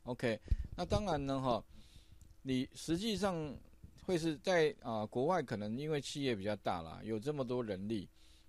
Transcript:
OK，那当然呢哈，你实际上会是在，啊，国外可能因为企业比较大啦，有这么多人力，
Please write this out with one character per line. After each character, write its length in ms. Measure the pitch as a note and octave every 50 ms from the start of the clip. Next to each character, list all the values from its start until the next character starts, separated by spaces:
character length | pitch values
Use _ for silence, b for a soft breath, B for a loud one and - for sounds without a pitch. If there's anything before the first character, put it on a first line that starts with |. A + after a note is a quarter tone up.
| -
OK， 360 | A#2 B2 - - A#2 A2 - B B B B B B B
那 80 | - F3+
当 220 | F3 G#3 G3+ G#3
然 180 | F#3+ D#3+ C#3+ C#3
呢 160 | C3+ C3+ C3+
哈， 240 | C3 B2+ A#2 G2+ - B B B B B B B B B B B B - - -
你 260 | - C3 C3 B2+ C3 - -
实 240 | - - D3+ E3
际 180 | F3 G#3 A#3 G#3
上 400 | F3 G#3 G3 F3+ D#3+ D#3 C#3+ - - - - - - - - - -
会 160 | - - F#3
是 180 | D#3+ D#3+ E3 D3+
在， 380 | - - G3 F#3 E3+ D#3 D3 - -
啊， 240 | - B2 A2+ G#2+ G#2+
国 200 | G#2+ - B2 C3
外 180 | D#3+ F#3 F3 C3+
可 140 | - A2+
能 200 | G2 G#2 G#2 A2+
因 140 | C3 D3 D#3
为 100 | D#3 C#3+
企 220 | C#3 - - D3 C#3
业 120 | C3 A#2
比 80 | G2 F#2+
较 120 | G#2 G#2
大 260 | G2+ - B2 F#2+ E2+
啦， 200 | D#2+ D#2+ E2+ F#2 G2+
有 160 | G#2+ A2+ G#2+
这 120 | G#2 C#3+
么 140 | D3+ C#3 C3
多 180 | A#2 B2+ B2+ A#2+
人 240 | G#2+ G2 F#2 G2
力， 220 | G#2+ A#2 G2+ F2 - b b b b b b b